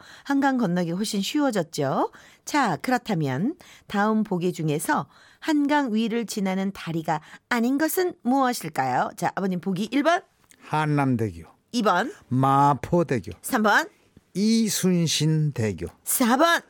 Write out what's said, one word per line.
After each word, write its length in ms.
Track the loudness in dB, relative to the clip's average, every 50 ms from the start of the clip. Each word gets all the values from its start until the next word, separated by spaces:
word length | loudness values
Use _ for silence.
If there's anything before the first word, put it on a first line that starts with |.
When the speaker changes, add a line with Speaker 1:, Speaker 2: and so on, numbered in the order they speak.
| -8 -20 -20 -14 -6
Speaker 1:
한강 340 | -2 0 2 2 2 2
건너기가 380 | 2 0 0 0 0 0 -2 -2
훨씬 260 | -4 -4 -4 -4 -4
쉬워졌죠. 920 | -4 -2 -2 0 0 0 0 0 -2 -4 -2 -4 -2 -2 0 -2 -2 -4 -6 -12 -20 -20 -20 _ -10
자, 320 | -4 0 0 0 0 -2
그렇다면 760 | -2 -2 -2 -2 -2 -2 -2 -2 -2 -2 -2 -2 -2 -2 -2 -4 -6 -14 -20 -20 -20 _
다음 360 | -6 -2 0 0 0 0 0 -2
보기 300 | -2 -2 -2 -2 -2 -2
중에서 540 | -2 -2 -2 -2 -2 -2 -2 -2 -2 -2 -6 _ -20 -20 -20 -20 -10
한강 540 | -4 -2 0 0 2 2 2 2 0 0 0
위를 320 | 0 0 0 -2 -4 -4
지나는 440 | -4 -4 -4 -2 -2 -2 -2 -2 -4
다리가 500 | -6 -8 -8 -6 -6 -4 -2 -2 -4 -4 -4 -12 -20 -16 _ -4
아닌 280 | -2 0 0 0 0 0
것은 340 | 0 0 0 0 -2 -2 -4 _
무엇일까요? 880 | -2 0 2 2 2 2 0 -4 -6 -8 -4 -2 -2 0 0 0 0 -2 -4
자, 140 | -4 -4 -4 -2
아버님, 240 | -2 -4 -2 -4 -4
보기 300 | -4 -4 -4 -4 -4 -2
일 120 | -2 0 2
번. 180 | 2 0 0 -2 _ _ _ _ _ -20 _
Speaker 2:
한남대교. 840 | -10 -4 -2 0 0 2 2 2 2 2 0 0 -2 -4 -6 -10 -18 -20 -20 _ _ _
Speaker 1:
이 100 | -4 0 2
번. 280 | 2 2 2 0 -2 -6 -12 -8
Speaker 2:
마포대교. 1040 | -4 0 2 2 4 6 6 6 4 4 2 -2 0 0 0 2 2 -2 -4 -4 -6 -14 -12
Speaker 1:
삼 200 | -8 -2 0 2 4
번. 240 | 4 4 4 2 0 _ _ _ _ _ -20 _ _ -4 0 2 2 2 2 2 0
Speaker 2:
이순신대교. 1160 | -2 0 2 2 2 2 2 0 0 0 2 2 2 2 0 0 -2 -2 -2 -2 -2 -4 -8 -10 -12 _ -8
Speaker 1:
사 340 | -4 -2 0 2 2 4
번. 240 | 4 4 4 2 0 -2 _